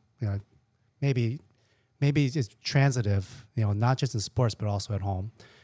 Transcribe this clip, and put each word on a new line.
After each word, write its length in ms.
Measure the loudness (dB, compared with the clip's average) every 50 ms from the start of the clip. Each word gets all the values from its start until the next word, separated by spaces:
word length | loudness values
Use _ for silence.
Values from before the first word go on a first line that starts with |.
| _ _ _ _
you 80 | -4 -4
know, 120 | -4 -4 -8 _ _ _ _ _ _ _ _ _ _ _
maybe, 420 | -2 0 0 0 0 0 -2 -6 -10 _ _ _ _ _ _ _ _ _ _ _
maybe 260 | 0 2 4 4 2
it's 240 | 2 0 -2 -4 -4 -6 _
transitive, 840 | -8 0 2 4 4 4 4 2 0 2 2 0 0 -4 -8 -18 -20 -8 _
you 80 | -2 0
know, 80 | 0
not 260 | 0 2 2 2 2 0
just 160 | 0 -2 -2
in 60 | -4
sports, 340 | -6 -4 -2 0 0 0 0
but 140 | -2 -4 -4
also 260 | -4 -4 -4 -4 -6
at 80 | -4
home. 300 | -4 -4 -4 -4 -6 -8 -12 -16 -20 -20 -20 -20